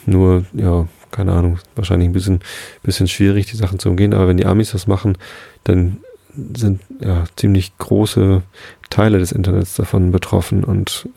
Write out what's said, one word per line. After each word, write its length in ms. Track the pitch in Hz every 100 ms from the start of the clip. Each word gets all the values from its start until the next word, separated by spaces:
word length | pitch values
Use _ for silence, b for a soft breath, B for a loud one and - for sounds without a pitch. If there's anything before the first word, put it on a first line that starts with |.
| -
nur, 380 | 95 92 92 90
ja, 340 | - 92 87 82 _ -
keine 180 | - 95
Ahnung, 260 | 87 87 85 - -
wahrscheinlich 320 | 90 92 87
ein 40 |
bisschen, 280 | 92 95 92 B B B B
bisschen 240 | - - 92
schwierig, 400 | - 98 101 101
die 100 | 110
Sachen 220 | 98 92
zu 100 | 101
umgehen. 240 | 92 101
Aber 140 | 101 92
wenn 100 | 90
die 100 | 98
Amis 260 | 101 107
das 140 | 95 101
machen, 300 | 98 107 95 B B B B
dann 360 | - 92 90 98 523 - _ 147 -
sind, 260 | 123 107 95 - -
ja, 240 | 107 90 85 -
ziemlich 420 | 104 98 92 -
große 640 | - 101 107 - 98 95 92 B B B -
Teile 300 | - 107 98
des 100 | 90
Internets 460 | - 92 95 92 -
davon 340 | 98 101 92
betroffen 540 | 90 - 98 - 98
und, 440 | 95 95 98 - 254